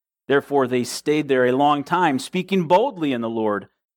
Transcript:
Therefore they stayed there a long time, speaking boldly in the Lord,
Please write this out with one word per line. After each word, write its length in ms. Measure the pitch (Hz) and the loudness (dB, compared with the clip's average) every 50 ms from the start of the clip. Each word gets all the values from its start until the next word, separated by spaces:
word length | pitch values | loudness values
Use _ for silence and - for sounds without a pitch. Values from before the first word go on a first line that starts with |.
| _ _ _ _ _ - | _ _ _ _ _ 0
Therefore 400 | 135 143 - - 143 139 131 117 | 0 0 0 0 0 0 0 2
they 160 | 127 123 120 | 0 -2 -2
stayed 440 | - - - - 151 151 151 147 135 | -2 -6 -6 -2 -2 0 0 0 0
there 200 | 131 127 127 123 | 2 2 2 2
a 60 | 127 | 2
long 300 | 135 143 147 147 143 139 | 2 2 2 2 0 -2
time, 360 | - 170 180 180 156 131 127 | -2 0 0 2 2 0 -2
speaking 480 | - - - 185 170 - 196 190 170 147 | -4 -4 -6 -6 -4 -2 -2 -2 2 2
boldly 460 | 180 208 233 285 214 175 156 143 127 | 2 2 2 0 -4 -4 -4 -4 -2
in 80 | 117 | -2
the 80 | 117 113 | -4 -4
Lord, 380 | 113 113 110 107 104 98 101 - _ _ _ _ _ | -4 -2 -2 -2 -2 -4 -6 -10 _ _ _ _ _